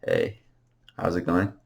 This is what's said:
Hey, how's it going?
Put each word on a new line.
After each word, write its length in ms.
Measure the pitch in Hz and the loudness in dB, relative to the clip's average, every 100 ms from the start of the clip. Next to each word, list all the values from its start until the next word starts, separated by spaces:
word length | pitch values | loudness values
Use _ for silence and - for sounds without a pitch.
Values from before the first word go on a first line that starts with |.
Hey, 380 | 50 50 - - _ _ _ _ _ - | 2 0 0 -4 _ _ _ _ _ -6
how's 200 | 90 87 | -2 -2
it 100 | - | 2
going? 260 | 87 101 - | 2 0 -4